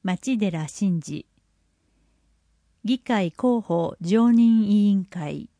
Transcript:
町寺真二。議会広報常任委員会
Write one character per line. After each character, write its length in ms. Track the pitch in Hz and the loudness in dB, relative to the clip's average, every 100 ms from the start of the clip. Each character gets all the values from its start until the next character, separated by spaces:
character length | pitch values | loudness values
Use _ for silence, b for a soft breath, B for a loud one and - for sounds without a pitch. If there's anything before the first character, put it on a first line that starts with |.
町 340 | 190 180 - 247 | -6 -6 -4 -2
寺 320 | 208 165 156 | -2 -4 -8
真 320 | - 202 170 | -4 -2 -2
二。 240 | 147 147 - _ _ _ _ _ _ _ _ _ _ _ _ _ _ _ | -6 -14 -14 _ _ _ _ _ _ _ _ _ _ _ _ _ _ _
議 140 | 214 254 | -4 -4
会 320 | - 220 175 | -2 -2 -2
広 340 | - 254 240 | -2 -2 -2
報 320 | 202 170 165 - | -2 -4 -4 -6
常 320 | 170 220 240 | -2 2 4
任 320 | 233 233 226 | 6 6 4
委 260 | 208 208 208 | 4 4 4
員 140 | 196 | 2
会 440 | 180 180 151 147 - | -2 -10 -8 -10 -12